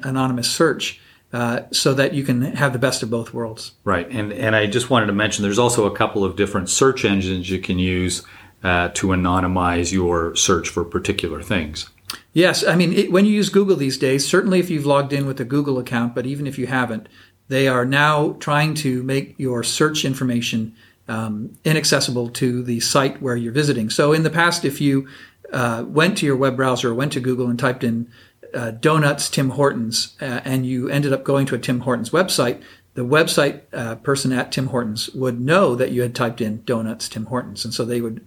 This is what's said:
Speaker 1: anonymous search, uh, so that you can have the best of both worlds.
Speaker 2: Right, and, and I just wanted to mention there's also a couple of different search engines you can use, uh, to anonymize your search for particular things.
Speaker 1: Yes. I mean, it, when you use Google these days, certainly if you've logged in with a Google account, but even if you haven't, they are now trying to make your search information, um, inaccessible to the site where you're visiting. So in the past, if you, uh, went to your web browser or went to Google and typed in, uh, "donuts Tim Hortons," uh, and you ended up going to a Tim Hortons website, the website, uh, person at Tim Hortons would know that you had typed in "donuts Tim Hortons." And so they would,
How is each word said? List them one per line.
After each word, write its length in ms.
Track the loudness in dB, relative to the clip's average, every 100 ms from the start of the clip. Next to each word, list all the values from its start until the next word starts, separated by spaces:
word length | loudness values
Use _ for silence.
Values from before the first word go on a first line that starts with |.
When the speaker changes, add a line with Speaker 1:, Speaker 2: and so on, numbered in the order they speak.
Speaker 1:
anonymous 460 | -2 0 0 0 0
search, 500 | 2 2 2 -6 -10 -18 _ _
uh, 300 | -4 -2 -2 -4
so 220 | 0 2
that 180 | 4 2
you 100 | 0
can 200 | 0 0
have 320 | 0 0 0
the 40 | 2
best 240 | 0 0
of 60 | -4
both 220 | -4 -6
worlds. 400 | -8 -8 -10 -16 -8
Speaker 2:
Right, 220 | -2 -2 -2
and, 200 | -6 -6
and 240 | -4 0
I 120 | 2 2
just 240 | 0 2
wanted 160 | 2 2
to 80 |
mention 280 | 2 0 0
there's 160 | 0 2
also 280 | 4 4 2
a 100 | 2
couple 260 | 0 0
of 140 | -2 0
different 320 | -2 -2 -2
search 340 | 4 4 4 2
engines 420 | 2 0 -4 -4
you 120 | -4
can 180 | -2 0
use, 460 | 2 2 0 -4 -10 -20 -20 _
uh, 260 | 0 0 0
to 160 | 0 0
anonymize 840 | 2 2 2 2 2 0 0 0
your 460 | 0 2 2 0 0
search 320 | 2 2 0
for 160 | -4
particular 580 | -4 -2 -2 -2 -4 -6
things. 460 | -4 -2 -2 -8 -12 _ -16 -16 _
Speaker 1:
Yes. 320 | 2 4 4
I 120 | 2 2
mean, 160 | 4
it, 180 | 2 4
when 140 | 4
you 80 | 4
use 160 | 4 2
Google 280 | 4 4 2
these 220 | 0 0
days, 280 | 0 0 2
certainly 340 | 2 4 2
if 100 | 2
you've 160 | 0 2
logged 260 | 2 2
in 140 | -2 -2
with 140 | -4
a 40 |
Google 340 | -2 -2 0 -2
account, 360 | -2 -2 -2
but 120 | -2 -6
even 200 | -6 -6
if 120 | -6
you 80 | -4
haven't, 420 | -2 -2 -4 -10 -20 -20 _ -4
they 200 | 0 2
are 160 | 2
now 480 | 2 4 4 4 0 -2
trying 340 | -2 0 0
to 280 | -2 -2 -2
make 320 | -2 -4 -4 -6
your 240 | -4 -2
search 420 | -2 0 0 0
information, 680 | -2 -2 0 0 0 -2 -4 -8 _ _ -8
um, 480 | -6 -4 -6 -8 -4
inaccessible 640 | 0 0 2 2 0 -2 -4
to 320 | -2 -2 0
the 180 | -2 -2
site 420 | 0 2 2 0
where 140 | -4 -2
you're 160 | -2
visiting. 360 | 0 0 0 0
So 240 | 2 4
in 100 | 4
the 80 | 2
past, 340 | 2 2 2
if 160 | -2 0
you, 280 | 2 2 -2 -10 -20 _ -8
uh, 320 | -2 -2 -2 -2
went 320 | 2 2 2
to 80 | 0
your 100 | 2
web 200 | 2 2
browser 340 | 0 0 0
or 40 |
went 180 | 0 -2
to 80 | -2
Google 280 | -2 -2 -2
and 100 | 0
typed 260 | 0 0
in, 240 | -2 -2 -4 -12 -20 _ -12
uh, 200 | -8 -8
"donuts 580 | 0 2 4 4 0 -2
Tim 200 | 0 0
Hortons," 640 | 2 2 2 -2 -2 -4 -8
uh, 200 | -8 -6
and 220 | -2 -2 0
you 220 | -2 0
ended 240 | 0 2
up 120 | 0
going 220 | 2 2 2
to 80 |
a 40 | 0
Tim 220 | -2 -2
Hortons 300 | 0 -2 0
website, 500 | 0 2 0 0 -2 -10 -20 _
the 100 | -8
website, 560 | 2 2 4 2 0 -2 -10
uh, 220 | -8 -8 -6
person 360 | -2 -2 0
at 180 | -2 -2
Tim 180 | -4 -2
Hortons 420 | -2 -2 -4 -8
would 300 | -4 -2 -2
know 340 | 2 4 4 2
that 160 | 0
you 100 | 0
had 120 | -2
typed 260 | -2 -2 -2
in 220 | -4 -4
"donuts 440 | -4 -2 -2 -6 -10
Tim 180 | -8 -6
Hortons." 380 | -6 -6 -8
And 80 | -6
so 120 | -4
they 160 | -2 -2
would, 260 | -4 -6